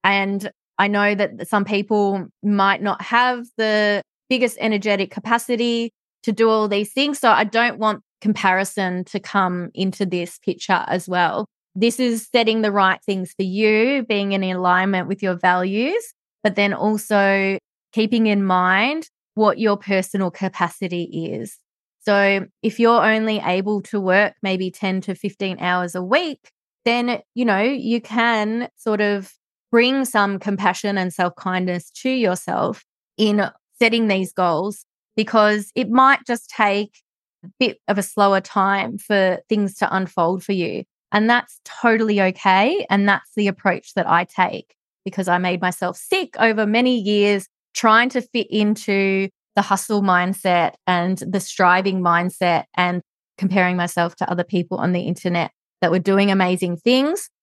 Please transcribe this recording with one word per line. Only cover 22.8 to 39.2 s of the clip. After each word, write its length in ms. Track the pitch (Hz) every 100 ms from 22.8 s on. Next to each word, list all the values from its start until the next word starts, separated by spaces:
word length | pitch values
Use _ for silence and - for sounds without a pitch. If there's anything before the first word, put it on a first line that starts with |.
| 233 233 214
only 340 | 220 220 214 -
able 380 | 185 196 208
to 180 | 185 208
work 320 | 190 190 208 -
maybe 300 | 196 185 185
ten 300 | - 190 190
to 120 | 185
fifteen 460 | 185 202 - 196 185
hours 340 | 180 180 180
a 100 | 180
week, 460 | 180 277 349 269 _ _ _ _
then, 380 | - 233 240 240 - -
you 100 | 240
know, 160 | 196
you 400 | 226 277 - 233
can 680 | 233 226 233 226 214 226 247 _
sort 260 | - 208
of 300 | 208 202 190 _ _ _ _
bring 340 | 233 247 269 254
some 320 | 220 202 196
compassion 640 | 208 196 202 185 208 202
and 120 | 180
self-kindness 760 | - 180 - 190 185 180 175 -
to 200 | - 262
yourself 720 | 262 214 180 - - - 202 _ _ _ -
in 320 | 214 208 190 _ _ _
setting 280 | 226 233 220
these 240 | 190 185
goals, 540 | - 180 160 196 202 - _ _ -
because 560 | 214 226 208 208 202
it 160 | - 214
might 300 | 240 262 269 -
just 200 | 240 -
take 540 | - 214 202 208 _ _ _ _ _
a 40 | 185 _
bit 200 | 240 - -
of 100 | 202
a 60 |
slower 360 | 190 - 202 196
time 600 | 185 - 190 196 196 202
for 400 | - 208